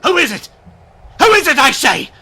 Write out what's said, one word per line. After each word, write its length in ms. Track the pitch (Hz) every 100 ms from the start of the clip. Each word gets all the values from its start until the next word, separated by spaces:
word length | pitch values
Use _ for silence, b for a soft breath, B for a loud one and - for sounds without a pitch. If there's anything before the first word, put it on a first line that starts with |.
Who 140 | - 359
is 140 | 311
it? 180 | 202 - _ - - - _ - -
Who 120 | 440
is 140 | 427 359
it, 100 | 285
I 140 | 269
say? 400 | - 262 180 - -